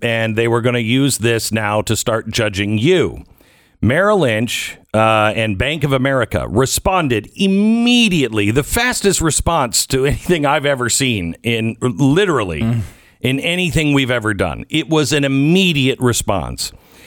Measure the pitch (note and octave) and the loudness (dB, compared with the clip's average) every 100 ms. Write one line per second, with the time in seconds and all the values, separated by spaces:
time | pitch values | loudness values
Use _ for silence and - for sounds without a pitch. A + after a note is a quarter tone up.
0 | A#2 A2+ A2+ G#2+ A#2 A#2 A#2+ B2 A2+ C3 | -2 -2 0 0 0 2 0 0 0 0
1 | C#3 - A2+ A#2 - A2 G#2 G#2+ G#2 A2 | 0 0 0 0 -2 -2 0 0 0 -2
2 | - A2+ A2 G#2 G#2+ F#2+ G#2 G#2+ C3 F#3 | -2 -4 -4 -4 -2 -2 -2 0 2 2
3 | A2 A1+ - _ _ _ _ _ G#2+ D3 | 0 -4 -16 _ _ _ _ _ 0 2
4 | G3+ G#3 C#3 A2 B2 - - - _ G#2+ | 2 2 2 0 -2 -4 -8 -12 _ 0
5 | A2 A2 G#2+ A2 A2 F#2+ B2 D#3 D3 C3+ | 4 4 2 0 -2 -2 -4 -2 -2 0
6 | C3 C3+ A2 - B1 F#2+ C3 - G3 F#3 | 0 0 0 -2 -2 0 0 0 0 0
7 | D3 A2 G#2 - G3 G3 G#3+ A#3 A#3+ B3 | 0 -2 -4 -2 0 2 2 2 2 4
8 | A3+ F3 B2 G#2+ G2+ A#2+ C#3+ A#3 A#3+ A#3+ | 4 2 0 0 0 0 0 -2 -2 -2
9 | G3+ - E3 - - E3+ B2 - - C3+ | 0 0 0 0 0 0 0 -2 -2 0
10 | C#3 A#2 - F3 C#3+ D3+ C#3+ C3+ A#2+ - | 0 -2 0 0 2 0 0 -2 0 0
11 | C3+ G#2+ E2+ - A#2 A2+ A2+ A2 B2 G2 | 0 -2 -4 -6 -4 -2 -2 -4 -4 0
12 | C#3 D#3 G3+ C#3+ G2 D#2 A2+ A#2 G2 - | 2 2 2 0 -2 -2 -2 -2 -4 -12
13 | _ _ B2+ C3+ E3 F3+ F3+ C#3 D3+ C#3 | _ _ -2 -2 -2 -2 0 0 2 2
14 | B2+ B2 G#2+ G2 F#2 A#1 - D3+ D#3 D#3 | 2 0 0 0 -2 -4 -4 -4 0 0
15 | C#3+ D3 C#3 C3+ C#3+ F#3 F#3 D3 C3 B2+ | 2 0 0 2 2 4 2 2 0 2
16 | B2 A2+ - G2 B1+ A#1 - - _ - | 0 0 0 -2 -4 -8 -10 -14 _ -20